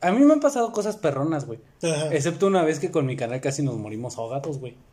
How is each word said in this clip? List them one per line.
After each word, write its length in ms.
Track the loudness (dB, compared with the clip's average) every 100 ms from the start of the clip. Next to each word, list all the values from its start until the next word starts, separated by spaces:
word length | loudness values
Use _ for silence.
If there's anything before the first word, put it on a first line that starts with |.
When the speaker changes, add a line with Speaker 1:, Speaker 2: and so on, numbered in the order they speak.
Speaker 1:
a 100 | 2
mí 140 | 6 6
me 80 |
han 60 | 6
pasado 320 | 4 2 -2
cosas 240 | -2 -4 -2
perronas, 480 | -2 0 -2 -2 -6
güey. 140 | -12 -16 -6
Speaker 2:
Ajá. 300 | -2 -2 0
Speaker 1:
Excepto 340 | 0 0 2 2
una 160 | 4
vez 160 | 2 0
que 100 | 0
con 160 | 0 0
mi 100 | -2
canal 260 | -4 -2
casi 200 | -4 -2
nos 160 | -2 -2
morimos 400 | -6 -8 -8 -8
ahogados, 400 | -6 -6 -6 -8
güey. 160 | -10 -16 _